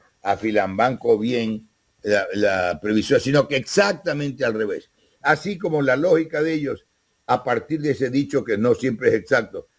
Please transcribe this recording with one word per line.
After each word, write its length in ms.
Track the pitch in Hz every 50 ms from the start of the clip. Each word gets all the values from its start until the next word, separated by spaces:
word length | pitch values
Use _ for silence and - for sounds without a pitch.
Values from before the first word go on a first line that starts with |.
| _ _ _ _
a 140 | - 98 98
Filambanco 840 | 95 107 110 104 104 95 95 95 104 117 131 127 - - 117 113 104
bien 500 | 110 120 123 117 113 110 107 107 - _ _ _ _ _ _ _
la, 240 | - 104 104 98 95 90 98
la 460 | 104 104 98 95 92 90 87 85 73
previsora, 380 | 101 107 107 107 98 - 135 120
sino 260 | - 131 143 143 131
que 100 | - 139
exactamente 880 | 135 127 - - 196 202 202 196 147 - 170 147 147 147 139 123 123 127
al 100 | 117 110
revés. 360 | 110 110 101 87 - - _ _ _ _ _ _ _
Así 340 | - 143 151 147 - 202 202
como 260 | 165 208 170 156 147
la 140 | 139 131 127
lógica 460 | 139 165 185 170 165 160 160 156 147
de 100 | 156 160
ellos, 320 | 160 156 147 131 117 - _ _ _ _ _ _ _ _ _
a 160 | - 123 127
partir 380 | - 131 120 117 - - 160 151
de 120 | 143 151
ese 180 | 131 - 135 123
dicho 340 | 127 143 139 143 143 131 -
que 140 | 117 104 101
no 160 | 113 123 113
siempre 340 | - 135 131 113 107 123 113
es 60 | 113
exacto, 540 | 107 90 - 135 120 107 - 98 92 - _ _